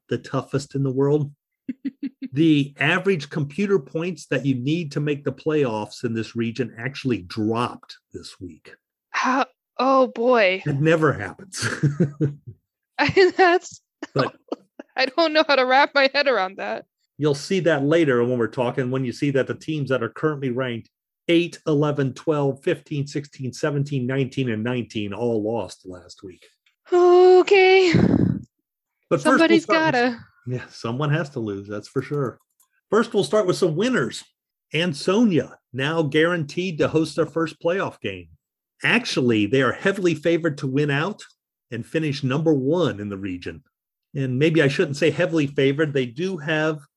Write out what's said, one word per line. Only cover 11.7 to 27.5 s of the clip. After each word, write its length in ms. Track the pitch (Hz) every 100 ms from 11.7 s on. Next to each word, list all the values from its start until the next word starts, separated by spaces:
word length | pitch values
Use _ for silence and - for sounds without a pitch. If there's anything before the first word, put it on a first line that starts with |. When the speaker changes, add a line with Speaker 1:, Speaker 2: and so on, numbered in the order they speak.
| - 143 143 170 -
Speaker 1:
<laughs> 400 | 147 - - -
Speaker 2:
<laughs> 380 | _ _ _ -
I, 340 | 277 - 370 -
that's, 420 | 370 359 - - _ - -
Speaker 1:
But 240 | - 123 - - - _
Speaker 2:
<laughs> 300 | - - -
I 100 | 262
don't 260 | 302 330
know 120 | 311 320
how 100 | 277
to 80 |
wrap 300 | 254 262 285
my 160 | 285 269
head 160 | 277 285
around 300 | 226 185 190
that. 260 | 196 226 - _ _ -
Speaker 1:
You'll 160 | 147
see 260 | 143 - 190
that 240 | 165 151
later 380 | 139 170 156 120
when 160 | 120 127
we're 100 | 110
talking, 420 | - 123 131 127
when 140 | 131
you 80 | 127
see 180 | 113 147
that 160 | 135 127
the 80 |
teams 340 | 120 - 156 131
that 140 | 131
are 80 | 113
currently 400 | - 160 147 135
ranked 400 | 120 131 117 - _ _ _ -
eight, 300 | 170 170 - -
eleven, 460 | 147 151 147 135
twelve, 500 | - - 151 139 135
fifteen, 440 | - 151 - 147 139
sixteen, 460 | 156 143 - 127
seventeen, 540 | - 156 143 143 143 123
nineteen, 440 | 135 127 135 127
and 120 | 107
nineteen 520 | 113 123 107 113 104
all 280 | 98 120 117
lost 440 | 107 113 90 - 95
last 360 | 90 87 -
week. 220 | 98 85 _ _ _ _ -
Speaker 2:
Okay. 1000 | 359 359 359 370 370 359